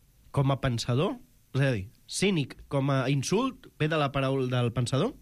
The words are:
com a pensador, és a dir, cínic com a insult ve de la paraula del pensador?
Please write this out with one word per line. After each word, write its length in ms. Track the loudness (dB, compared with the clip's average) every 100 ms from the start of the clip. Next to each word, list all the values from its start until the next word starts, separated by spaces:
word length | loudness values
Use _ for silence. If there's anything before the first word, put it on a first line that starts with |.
| _ _ -6
com 200 | 0 0
a 100 | 2
pensador, 560 | 0 -2 0 0 0 -2 -12 _ _
és 60 | 0
a 120 | 0
dir, 160 | 0 -6 -14 -12
cínic 500 | -2 0 2 -2 -8 -4
com 220 | -2 0
a 180 | 0 2
insult 600 | 0 2 0 0 -4 -18 _
ve 100 | -2
de 80 | 0
la 160 | 0
paraula 340 | 0 0 0 0
del 220 | 0 0
pensador? 420 | 0 0 0 0 -4